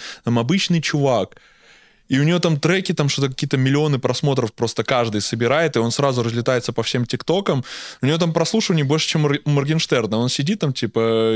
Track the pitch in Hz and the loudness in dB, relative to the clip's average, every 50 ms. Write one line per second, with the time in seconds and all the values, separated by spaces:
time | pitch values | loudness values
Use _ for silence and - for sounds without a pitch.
0 | - - - - - 123 120 117 117 123 180 196 - - 175 165 - - - 147 | -6 -14 -16 -8 -4 -2 0 0 2 2 0 0 0 0 0 0 0 0 -2 0
1 | 139 135 123 107 92 - - - _ - _ _ _ - - - _ _ _ _ | 2 2 2 2 0 -2 -6 -16 _ -20 _ _ _ -20 -20 -20 _ _ _ _
2 | _ - 131 135 147 160 175 175 175 170 160 139 - 156 180 190 185 - 170 - | _ -2 0 2 2 4 2 2 2 2 0 2 2 2 0 0 0 -2 -2 0
3 | 147 139 - - 139 135 131 - 151 135 - 135 131 135 139 147 156 151 143 120 | 0 0 0 0 -2 -2 -2 -4 -6 -2 0 0 2 2 2 2 2 2 0 0
4 | - 123 123 - - 143 135 131 117 104 - - 120 110 - - 110 - 135 123 | 0 -2 -2 0 0 0 0 0 -2 -4 -2 -4 -4 -4 -2 -2 -2 0 0 0
5 | 120 113 104 104 95 - - 113 120 117 135 156 165 160 - 120 113 117 113 - | 0 0 -2 -4 -4 -4 -4 -2 0 2 2 2 2 2 2 0 0 0 0 0
6 | 139 139 127 123 113 117 113 120 117 135 131 120 - - 113 - 113 - - 127 | 0 0 2 0 -2 -2 -2 -4 -2 0 0 0 0 -4 -4 -4 -4 -2 -2 -2
7 | 123 - - - - - 160 196 202 - 160 131 123 - - - - - - - | -2 -2 -4 -6 -2 0 0 0 0 0 -2 -2 -2 -6 -10 -14 -14 -16 -10 -4
8 | - 131 160 170 175 170 156 175 165 - - 220 - - 180 160 143 131 151 156 | -2 0 0 0 0 0 2 0 0 2 2 0 0 2 0 0 2 2 0 0
9 | - - - 160 151 143 143 139 - 147 147 143 131 143 160 165 - - 151 127 | 0 0 0 0 2 2 0 0 0 0 0 2 2 0 0 -2 0 0 0 0
10 | 110 101 107 110 120 127 - - 139 156 220 208 - 143 127 - - 104 - 117 | 0 0 0 0 -2 -2 -2 -2 -2 -2 -2 -2 -2 -2 -2 -2 -4 -2 0 0
11 | 113 113 113 113 113 113 110 | 2 2 2 2 2 2 2